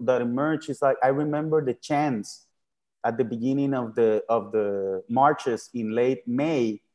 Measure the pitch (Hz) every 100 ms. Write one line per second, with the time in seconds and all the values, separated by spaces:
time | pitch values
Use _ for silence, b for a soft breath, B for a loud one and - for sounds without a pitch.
0 | 117 127 120 123 151 156 151 135 139 131
1 | 127 139 151 147 156 156 131 120 - 143
2 | 151 117 - - _ _ _ _ _ _
3 | 113 117 117 117 123 139 139 135 117 110
4 | 113 107 - 113 104 110 104 98 95 95
5 | - 120 143 147 131 113 - 120 110 110
6 | 127 131 - 123 151 151 113 104 _